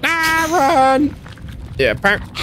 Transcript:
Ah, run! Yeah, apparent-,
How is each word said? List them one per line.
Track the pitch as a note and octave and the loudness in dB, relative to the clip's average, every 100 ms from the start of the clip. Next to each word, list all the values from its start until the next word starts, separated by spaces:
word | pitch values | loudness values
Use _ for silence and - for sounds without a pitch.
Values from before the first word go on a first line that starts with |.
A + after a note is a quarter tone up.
Ah, | D4+ E4 D#4+ D#4+ D#4+ | 0 0 0 0 0
run! | E4+ C4+ C4+ C4 C4+ C#4+ - - - - - - - | 2 4 4 4 4 0 -4 -16 -16 -16 -14 -14 -2
Yeah, | C3 | 0
apparent-, | A2 G3 G3+ - - | 2 0 0 -4 -6